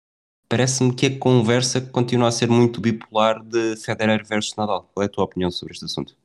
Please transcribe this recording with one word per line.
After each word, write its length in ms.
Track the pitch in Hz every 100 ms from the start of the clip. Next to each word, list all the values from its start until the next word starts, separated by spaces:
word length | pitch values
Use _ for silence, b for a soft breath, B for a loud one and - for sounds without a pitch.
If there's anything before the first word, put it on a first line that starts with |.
| _ _ _ _ -
parece-me 440 | 117 127 131 127 123
que 100 | 139
a 140 | 135
conversa 600 | 127 127 110 120 123 131
continua 500 | 131 - 120 123 120
a 20 |
ser 180 | 120 120
muito 320 | 120 120 117
bipolar 640 | 110 110 - 107 110 110
de 320 | 110 113 113 110
Federer 500 | - 107 110 110 107
versus 300 | 107 107 -
Nadal. 340 | 104 95 -
Qual 100 | -
é 20 | 101
a 40 |
tua 160 | - 92
opinião 260 | - 90
sobre 220 | - 80
este 120 | - 82
assunto? 300 | - 69 _